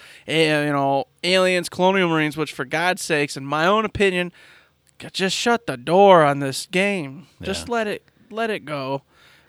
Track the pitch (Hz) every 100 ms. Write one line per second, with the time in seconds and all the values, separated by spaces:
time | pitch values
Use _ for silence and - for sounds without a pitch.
0 | - - - 156 156 151 147 143 139 139
1 | - _ 175 185 185 180 170 - 185 196
2 | 175 160 151 143 151 - 131 156 175 180
3 | - 156 143 - 135 147 165 214 214 -
4 | 196 180 180 - - - _ _ _ _
5 | 110 - 185 - 240 233 - 131 123 175
6 | 202 180 151 139 139 131 - 180 196 202
7 | 139 139 156 _ - 196 - 233 214 185
8 | - _ _ 208 226 190 139 147 131 139
9 | - _ _ _